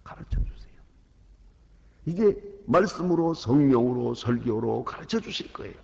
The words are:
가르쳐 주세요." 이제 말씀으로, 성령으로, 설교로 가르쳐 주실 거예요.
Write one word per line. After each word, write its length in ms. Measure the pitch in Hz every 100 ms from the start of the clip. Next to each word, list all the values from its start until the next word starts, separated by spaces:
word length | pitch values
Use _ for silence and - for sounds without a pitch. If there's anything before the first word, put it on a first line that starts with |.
가르쳐 400 | - - 160 -
주세요." 300 | - - - - - _ _ _ - - - _ _ - - _ -
이제 560 | 175 208 190 - - -
말씀으로, 640 | 160 202 - 180 165 165
성령으로, 800 | 165 - 139 143 123 123 123 120
설교로 720 | 117 120 120 113 110 117 113
가르쳐 360 | 123 - 165 226
주실 320 | - - -
거예요. 200 | - 98 -